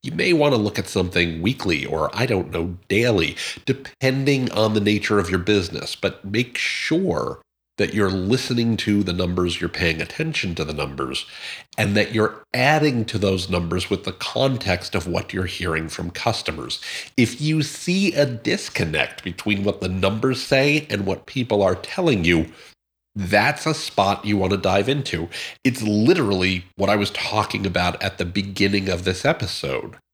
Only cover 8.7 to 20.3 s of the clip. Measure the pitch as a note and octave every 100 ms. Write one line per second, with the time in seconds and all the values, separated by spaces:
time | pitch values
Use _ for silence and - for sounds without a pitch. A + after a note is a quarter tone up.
8.7 | A2 - G#2 F#2 F2 F2+ F2+ F2+ E2 F2
9.7 | - F2 D#2+ D#2 - D#3+ - G2 D#2+ D#2
10.7 | D2+ D2 C2+ C2 C2+ - - - - -
11.7 | - G#2 G#2 G#2 A2 G#2+ - - A#2+ C3
12.7 | D#3 D3+ B2 A2 G2+ G2 F#2+ F2+ F2+ E2+
13.7 | F#2 - F#2+ - F2+ - A#2 C3+ B2 G#2
14.7 | F2+ - F#2+ E2+ E2 - F#2+ F2+ - F2+
15.7 | D#2+ D#2+ - E2+ - - A2 - D#2 B1+
16.7 | - - - - - A#2 - D3 D#3 C#3
17.7 | - - F#3 G3 - C#3+ A#2 - G3+ -
18.7 | - E2 D2+ B1+ - F#2+ F2 - G2+ G2
19.7 | G2 F#2 F#2 F#2+ A2 C3